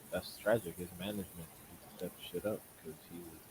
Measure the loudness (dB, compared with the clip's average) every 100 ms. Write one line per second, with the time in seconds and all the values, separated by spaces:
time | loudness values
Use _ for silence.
0 | 0 0 0 2 8 8 6 -2 -4 0
1 | 0 2 -2 -4 -8 -10 -14 -14 -12 -4
2 | -4 -4 -2 2 2 2 -2 -12 -10 -10
3 | -8 -8 -8 -10 -10